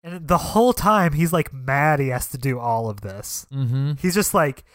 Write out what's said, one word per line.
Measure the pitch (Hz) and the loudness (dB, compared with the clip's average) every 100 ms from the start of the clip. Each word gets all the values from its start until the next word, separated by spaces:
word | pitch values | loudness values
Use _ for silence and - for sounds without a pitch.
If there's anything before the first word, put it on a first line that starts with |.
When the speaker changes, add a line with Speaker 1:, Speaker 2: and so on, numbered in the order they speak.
Speaker 1:
And | 170 175 151 | -14 -14 0
the | 170 | 0
whole | - 214 247 | 2 4 4
time | 240 190 214 170 | 4 2 4 4
he's, | 147 170 | 2 2
like, | 170 - | 2 -2
mad | 135 131 139 151 147 | -6 -2 2 2 2
he | 135 | 0
has | 123 - | -2 -6
to | 127 | -6
do | 135 123 | -4 -2
all | 117 113 113 | -2 -2 -2
of | 104 | -6
this. | 101 98 - - - | -10 -12 -12 -12 -10
Speaker 2:
Mm-hmm. | 135 127 131 139 139 | -4 -2 0 -2 -2
Speaker 1:
He's | 180 | 0
just, | 185 - | 0 2
like, | 196 147 - _ | 2 0 -4 _